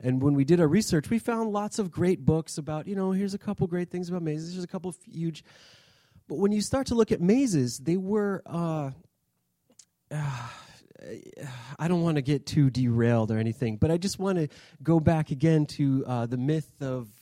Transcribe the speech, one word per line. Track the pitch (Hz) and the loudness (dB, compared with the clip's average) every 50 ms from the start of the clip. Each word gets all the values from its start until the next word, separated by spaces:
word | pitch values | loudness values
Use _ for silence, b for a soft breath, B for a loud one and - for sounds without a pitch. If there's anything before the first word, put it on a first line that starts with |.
And | B 127 127 131 | B 0 0 2
when | 135 147 143 | 2 2 4
we | 139 139 | 4 4
did | 135 170 175 | 4 4 4
our | 170 | 6
research, | 143 156 214 214 - 180 156 - - | 4 4 2 2 2 0 0 0 0
we | 233 226 | -2 -2
found | - - 233 226 226 220 202 | -2 -2 -2 -2 -2 -2 -2
lots | 208 208 208 - - | -4 -4 -4 -4 -4
of | 208 175 | -6 -4
great | - - 175 180 185 - 135 | -2 0 0 0 0 0 2
books | 131 156 160 156 - - | 0 0 0 0 -6 -10
about, | 170 147 147 151 156 - | -10 -8 -6 -6 -6 -6
you | 185 202 | -6 -4
know, | 196 190 190 | -2 -2 -2
here's | 190 190 202 196 196 | 0 -2 -2 -4 -6
a | |
couple | 202 - 208 202 - 196 | -6 -6 -6 -4 -2 -2
great | 175 170 180 180 175 | -2 -2 -4 -4 -4
things | - 180 180 170 | -6 -8 -6 -6
about | 180 180 | -6 -4
mazes, | 170 156 151 156 160 170 | -4 -4 -4 -6 -6 -8
here's | 180 185 175 | -10 -10 -8
a | |
couple | 170 - 185 165 185 | -8 -8 -8 -8 -10
of | 170 - _ | -12 -12 _
huge, | - - 160 165 165 156 - - B B B B B B B B B B B B B B B B | -14 -8 -6 -6 -6 -6 -8 -14 B B B B B B B B B B B B B B B B
but | - 151 | -10 -2
when | 143 196 202 | 0 2 2
you | 208 208 | 2 2
start | 202 - - 180 170 | 0 0 -2 -2 -2
to | - 240 | 2 2
look | 233 220 - 220 | 2 4 4 2
at | 214 | 2
mazes, | 175 180 220 262 285 247 185 147 127 123 117 - | 4 4 4 4 4 2 2 2 2 0 -2 -4
they | 131 160 170 | -2 -2 0
were, | 190 185 190 208 214 208 202 196 - - | 0 0 0 0 0 0 -2 -4 -6 -8
uh, | - 139 170 170 165 160 156 143 135 135 - - _ _ _ _ _ _ _ _ _ _ _ _ _ _ - - _ _ _ _ - | -8 -6 -4 -2 -2 -2 -4 -4 -6 -8 -12 -18 _ _ _ _ _ _ _ _ _ _ _ _ _ _ -20 -20 _ _ _ _ -8
uh, | 151 151 147 143 135 123 120 120 B B B B B B B _ - - - 69 110 - - - - - - 139 127 123 117 131 139 | -6 -4 -4 -4 -6 -6 -10 -12 B B B B B B B _ -20 -20 -16 -16 -16 -16 -16 -18 -16 -14 -14 -14 -14 -14 -16 -14 -8
I | B 156 | B -2
don't | 165 180 175 | 0 2 2
wanna | 165 170 156 147 | 2 2 0 0
get | 131 139 147 139 - | 2 0 0 0 -2
too | - - 160 143 131 | 0 2 4 4 4
derailed | 117 131 127 120 117 117 117 117 120 113 110 107 | 4 2 2 2 4 4 4 6 6 4 4 2
or | 113 | 0
anything, | 110 110 113 110 - 127 113 107 | 0 0 -2 -2 -2 -4 -4 -2
but | 104 - 156 | 2 2 2
I | 165 | 2
just | 180 180 196 - - | 2 0 -2 -4 -2
wanna | 190 196 190 175 156 143 B B B B B B | -2 0 0 0 0 -2 B B B B B B
go | 135 151 165 165 | 0 2 4 4
back | 151 170 170 156 151 - | 4 4 2 2 0 -2
again | 160 131 147 165 160 156 151 - - | -2 2 4 4 4 4 2 0 -2
to, | - 143 139 135 131 131 | 0 0 2 2 0 0
uh, | 120 123 120 117 | -2 -2 -2 -2
the | 117 123 | -2 -2
myth | 127 127 143 156 160 151 - _ - | -2 -2 0 -2 -2 -4 -8 _ -10
of, | 139 131 127 127 117 104 104 _ | -8 -6 -6 -6 -8 -12 -16 _